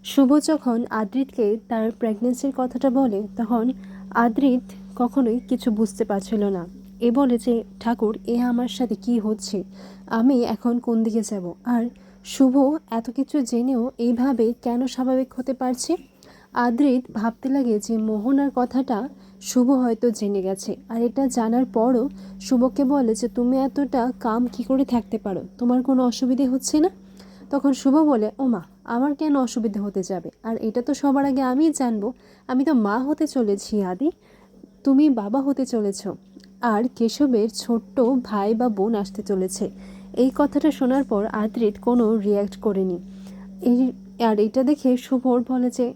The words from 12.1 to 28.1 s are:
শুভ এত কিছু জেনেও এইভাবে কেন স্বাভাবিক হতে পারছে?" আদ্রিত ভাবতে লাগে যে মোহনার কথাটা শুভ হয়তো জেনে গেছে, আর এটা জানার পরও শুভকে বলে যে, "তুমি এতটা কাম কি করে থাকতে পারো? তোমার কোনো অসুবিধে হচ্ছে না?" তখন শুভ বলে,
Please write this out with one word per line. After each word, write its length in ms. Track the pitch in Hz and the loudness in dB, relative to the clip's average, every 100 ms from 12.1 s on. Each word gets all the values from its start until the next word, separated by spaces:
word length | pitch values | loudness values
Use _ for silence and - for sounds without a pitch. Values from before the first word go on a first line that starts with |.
| - | -20
শুভ 300 | - - 262 269 269 311 - | -16 2 4 6 2 0 -4
এত 160 | 226 233 | -6 -6
কিছু 260 | 254 269 302 | -6 -2 -2
জেনেও 400 | 240 233 254 254 247 - | -2 -2 0 -2 -4 -2
এইভাবে 480 | 233 240 262 240 226 233 | 0 2 0 2 0 0
কেন 180 | 254 240 254 | -4 -2 -2
স্বাভাবিক 420 | - 254 262 262 | -2 0 0 -2
হতে 180 | - 254 | -6 -6
পারছে?" 400 | 254 254 254 - 349 - _ - - _ | -4 -4 -4 -2 -4 -6 _ -20 -20 _
আদ্রিত 500 | 240 240 233 285 254 247 | -2 0 2 2 2 -2
ভাবতে 360 | 220 226 - 269 | -4 -4 -4 -2
লাগে 280 | 277 240 208 | 0 2 0
যে 160 | 208 226 | 0 -2
মোহনার 520 | 220 214 220 277 277 | 0 -2 0 2 2
কথাটা 440 | 247 247 254 262 214 262 - - - | 0 0 -2 -2 -4 -4 -12 -20 -18
শুভ 260 | - 254 247 | -2 2 4
হয়তো 360 | 269 247 226 240 | 4 2 2 0
জেনে 300 | 214 208 202 | 0 -2 -2
গেছে, 280 | 185 190 - - - | -2 -4 -6 -10 -8
আর 120 | 233 | -2
এটা 200 | 240 254 269 | -2 0 0
জানার 400 | 247 226 240 254 | 0 0 0 0
পরও 380 | 226 233 247 277 - - - | 2 2 2 0 -6 -18 -14
শুভকে 420 | - 254 254 196 | 0 2 2 2
বলে 280 | 262 285 233 | 2 2 2
যে, 120 | 220 240 | 0 -2
"তুমি 280 | - 247 262 | -2 0 2
এতটা 440 | 269 285 277 262 240 - | 0 -2 0 0 -2 -2
কাম 220 | 240 226 247 | -2 0 -2
কি 160 | - | -4
করে 200 | 233 262 | -2 0
থাকতে 320 | 269 240 - 220 | 2 0 -2 -6
পারো? 240 | 208 180 - - | -4 -6 -8 -2
তোমার 220 | 240 247 | 2 2
কোনো 180 | 254 254 247 | 4 2 2
অসুবিধে 400 | 220 254 254 262 | 0 0 2 2
হচ্ছে 300 | 262 - 302 | 0 0 2
না?" 100 | 359 - - - - - - | 2 0 -20 -20 -20 -20 -4
তখন 220 | 285 277 | 0 2
শুভ 220 | 262 277 294 | 2 4 4
বলে, 220 | 302 | 4